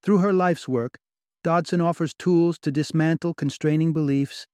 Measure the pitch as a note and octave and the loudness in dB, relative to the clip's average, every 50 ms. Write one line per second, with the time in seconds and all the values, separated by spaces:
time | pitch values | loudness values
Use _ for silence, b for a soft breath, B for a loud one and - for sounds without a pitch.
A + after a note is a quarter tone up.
0 | _ - G#3 F#3+ F3+ G#3 G3 F#3 F3+ F3+ F3 - - - C3 A#2+ A#2 B2 _ - | _ 2 2 2 2 2 2 2 2 2 0 -2 -4 -4 -4 -4 -4 -6 _ -16
1 | _ _ _ _ _ _ _ _ _ E3 E3 E3+ E3+ - - F3 E3+ E3+ E3 - | _ _ _ _ _ _ _ _ _ 0 0 0 0 0 0 0 0 0 0 -2
2 | E3+ D3+ - _ - F3+ F3+ E3+ E3+ E3+ E3+ - - D#3 C#3 D3 D3+ - - D#3+ | -4 -6 -6 _ 0 2 4 4 4 2 0 -2 -4 -4 -2 -2 -4 -2 0 0
3 | D#3 D#3+ E3 D3+ - E3+ E3 - - C#3+ - - - D3+ D3+ D#3 D#3+ E3 D#3 D#3+ | 2 2 0 0 -2 -6 -6 -4 -6 -6 -6 -2 -2 0 0 2 0 0 0 0
4 | D3+ C#3+ C#3 C#3 C#3 C#3 - - - _ | 0 0 2 0 0 -2 -6 -16 -20 _